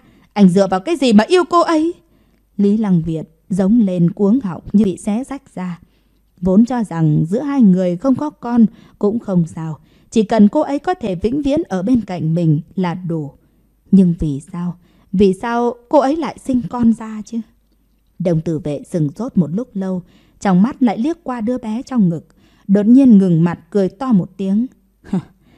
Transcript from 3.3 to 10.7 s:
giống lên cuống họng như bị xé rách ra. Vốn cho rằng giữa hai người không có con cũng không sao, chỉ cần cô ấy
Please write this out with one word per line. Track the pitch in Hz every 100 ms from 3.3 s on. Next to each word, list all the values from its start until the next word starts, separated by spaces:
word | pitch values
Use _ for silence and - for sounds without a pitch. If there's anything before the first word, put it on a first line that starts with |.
| _ -
giống | 185 190 240
lên | 202 180 170
cuống | - 196 254
họng | 202 160 -
như | 202 214
bị | -
xé | - 208
rách | 277 277 _ -
ra. | 180 170 _ _ _ _ _ -
Vốn | 180 190 233
cho | 247
rằng | 214 165 160 151 156
giữa | 214
hai | 294 277
người | 214 180 185 175
không | 269 254
có | 302
con | 294 240 240 220 - - -
cũng | 202 233
không | - 180 165
sao, | - 160 151 _ _ _
chỉ | 233
cần | 208 226 208
cô | 302
ấy | 302